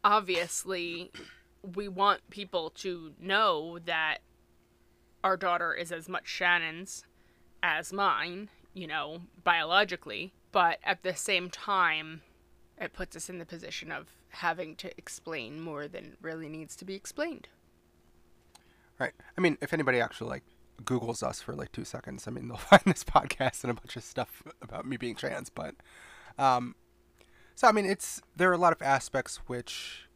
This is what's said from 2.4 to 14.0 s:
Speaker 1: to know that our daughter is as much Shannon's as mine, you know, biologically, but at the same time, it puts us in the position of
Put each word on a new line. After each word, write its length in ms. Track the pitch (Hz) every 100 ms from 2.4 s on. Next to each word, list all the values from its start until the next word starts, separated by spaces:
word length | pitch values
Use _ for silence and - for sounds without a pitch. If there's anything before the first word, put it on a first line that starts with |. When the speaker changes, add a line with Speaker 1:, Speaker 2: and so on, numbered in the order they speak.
| 196 185 160
Speaker 1:
to 420 | - 196 175 160 139
know 580 | 180 202 214 160 165 170
that 340 | 170 160 156 - _ _ _ _ _ _ _ _ _ _
our 140 | 190 185
daughter 380 | 185 175 170
is 180 | - 170
as 160 | 165 170
much 180 | 185 -
Shannon's 800 | - 180 175 165 165 190 - - _ _ _ - -
as 300 | 180 156 -
mine, 560 | 196 196 120 165 180 208 _ _
you 140 | 190 165
know, 340 | 156 147 165 175 -
biologically, 880 | 175 170 156 185 208 180 - 107 190 _ _
but 280 | 202 170 -
at 200 | - 180
the 120 | 185
same 360 | 180 - 185 180
time, 720 | - - 190 170 156 156 160 _ _ _ - - -
it 140 | 180
puts 200 | - 185
us 140 | 170 -
in 100 | 180
the 60 |
position 480 | 170 170 - - -
of 160 | 147